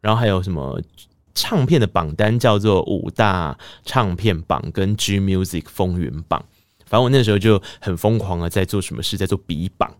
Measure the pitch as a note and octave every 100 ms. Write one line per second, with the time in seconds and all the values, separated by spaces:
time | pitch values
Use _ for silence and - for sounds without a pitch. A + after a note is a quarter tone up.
0 | G#2+ A2 A#2 F#2+ F#2+ E2 C2+ - - _
1 | - _ _ - - G#3 B2+ D#3+ G2+ F2+
2 | D#2 D2+ G#2+ A#2+ A#2+ G#2 G#2+ F#2+ - G2
3 | - - G#2+ F#2 D#2+ C2 - - - C3
4 | G#2+ F2 G#2+ E2+ D#2+ D2 - D#2+ F#2+ G#2
5 | - G2 G2 F#2+ F#2 E2+ - - F#2 F2+
6 | C#2+ C#2+ D#2+ E2 - _ _ _ _ A2
7 | B2+ C3+ A2 G2+ A2 G#2 - - - F2
8 | G#2 A2+ G2 E2+ E2+ G2+ F#2 G#2 F#2 -
9 | - G2+ F#2+ F#2+ - D#2 F2+ _ -